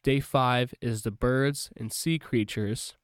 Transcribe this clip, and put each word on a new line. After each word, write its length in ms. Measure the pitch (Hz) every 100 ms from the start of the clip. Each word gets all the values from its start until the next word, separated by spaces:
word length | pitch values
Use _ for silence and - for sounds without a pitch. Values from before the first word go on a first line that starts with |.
Day 160 | - 135
five 520 | - 139 127 123 123 -
is 220 | 120 110
the 80 | 110
birds 600 | 104 123 131 139 143 - -
and 160 | 113
sea 280 | - 170 160
creatures. 720 | - 120 104 - 104 110 - -